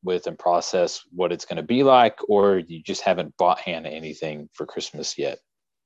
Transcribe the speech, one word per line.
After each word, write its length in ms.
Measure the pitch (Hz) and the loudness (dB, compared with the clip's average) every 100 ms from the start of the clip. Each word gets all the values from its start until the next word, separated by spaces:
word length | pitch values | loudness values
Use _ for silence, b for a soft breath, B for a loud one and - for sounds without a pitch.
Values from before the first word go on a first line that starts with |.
with 220 | 92 90 - | -4 -4 -4
and 120 | 78 | -4
process 640 | 90 87 - 92 85 - - | 0 0 2 0 0 -2 -10
what 200 | 87 87 | -2 -2
it's 140 | 87 - | -2 -8
gonna 180 | 82 | -8
be 200 | 78 123 | 0 2
like, 340 | 139 127 117 - - | 6 6 6 2 0
or 300 | 104 101 95 | 4 4 2
you 240 | 85 82 | -2 -12
just 200 | - 92 | -8 -4
haven't 340 | 98 90 78 - | -2 -2 -4 0
bought 220 | 90 - | 2 2
Hannah 300 | - 82 80 | -2 -8 -8
anything 600 | 78 80 76 78 76 76 | -12 -12 -10 -10 -10 -14
for 120 | - 76 | -12 -10
Christmas 520 | - - 73 76 - | -10 -10 -10 -10 -6
yet, 200 | 71 - _ _ _ _ | -6 -6 _ _ _ _